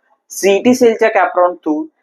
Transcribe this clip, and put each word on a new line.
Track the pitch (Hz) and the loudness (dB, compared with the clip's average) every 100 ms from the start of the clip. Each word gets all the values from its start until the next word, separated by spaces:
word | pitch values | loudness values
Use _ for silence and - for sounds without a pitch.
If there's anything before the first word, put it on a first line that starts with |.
| _ _ _ | _ _ _
सीईटी | - 190 196 247 | -4 0 2 2
सेलच्या | 254 240 220 220 | 2 2 2 0
कॅप | 208 170 180 | 0 -2 0
राउंड | 180 175 | -2 -2
through | 160 151 156 _ | -6 -6 -8 _